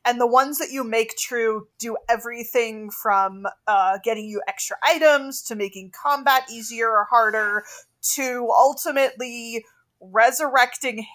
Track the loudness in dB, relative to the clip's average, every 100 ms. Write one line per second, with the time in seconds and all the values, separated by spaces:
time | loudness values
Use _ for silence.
0 | -2 2 4 4 2 0 -6 -6 -2 0
1 | 0 -4 -6 -2 0 -2 -6 -12 -8 -6
2 | -2 -2 -2 -10 -4 -2 -2 -4 -12 -6
3 | 0 2 2 -2 -8 -6 0 2 2 0
4 | -2 -4 -6 -8 -8 -8 -8 -2 0 4
5 | 6 4 0 -10 -8 -6 -6 -8 -18 -6
6 | -2 0 2 2 0 -8 -12 -4 0 2
7 | 4 4 4 2 0 -2 -6 -14 -20 _
8 | -6 -4 -4 -4 2 4 4 4 -2 0
9 | 0 -2 -10 -12 -10 -10 -12 _ _ _
10 | -4 4 4 4 2 4 4 0 -6 -6
11 | -10